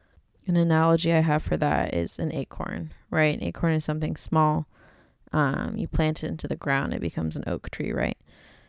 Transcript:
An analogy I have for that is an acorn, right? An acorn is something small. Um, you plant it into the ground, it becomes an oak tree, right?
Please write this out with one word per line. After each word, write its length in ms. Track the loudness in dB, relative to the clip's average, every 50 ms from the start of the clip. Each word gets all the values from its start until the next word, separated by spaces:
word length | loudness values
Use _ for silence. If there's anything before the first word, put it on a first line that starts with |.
| _ _ _ -20 _ _ _ _ -4
An 120 | 0 2 2
analogy 560 | 4 4 4 4 6 6 4 4 4 4 4
I 80 | 4
have 220 | 4 4 2 0 0
for 120 | 0 -2
that 380 | 0 0 2 2 0 0 0 -2
is 260 | -2 -2 -4 -4 -6
an 140 | -6 -4 -4
acorn, 600 | -4 -6 -6 -8 -8 -8 -8 -6 -8 -8 -10 -12 -16 -10 -4
right? 280 | 0 2 2 2 2 0
An 60 | -4
acorn 300 | -6 -4 -2 0 0 2
is 120 | 0 0
something 320 | -2 -2 -2 -2 -4 -4 -4
small. 500 | -2 0 4 4 4 4 4 0 -2 _ -10 _ -20 -20 -20 _ _ _ _ _ _ -4
Um, 460 | 0 2 2 2 0 -2 -4 -4 -4 -4
you 100 | -4 -2
plant 340 | 0 2 2 2 0 -2
it 60 | -4 -6
into 220 | -6 -6 -4 -6
the 80 | -6 -4
ground, 360 | -2 -2 -2 0 0 -2 -4
it 60 | -4
becomes 380 | -4 -4 -4 -4 -4 -4 -4 -4
an 80 | -4 -4
oak 220 | -4 -6 -6 -8
tree, 240 | -8 -6 -4 -4 -2
right? 240 | -2 -2 -2 -4 _ _ _ -20 -20 -20 -20 -20 -20 _